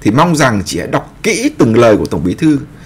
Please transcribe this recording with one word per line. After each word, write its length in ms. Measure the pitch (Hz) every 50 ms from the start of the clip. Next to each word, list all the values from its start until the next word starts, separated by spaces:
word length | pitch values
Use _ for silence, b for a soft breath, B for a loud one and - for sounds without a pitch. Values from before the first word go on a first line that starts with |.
thì 100 | - 110
mong 240 | 101 135 165 175 165
rằng 260 | 143 156 131 110 101 87
chị 140 | - - 85
hãy 80 | - -
đọc 280 | - 147 - - - - -
kỹ 280 | 208 - 190 233 294 - -
từng 200 | - 117 110 117
lời 200 | 120 113 107 98
của 80 | 85
Tổng 180 | 73 - 85 76
Bí 100 | 90 92
thư 260 | - 160 156 151 139 135 - B B B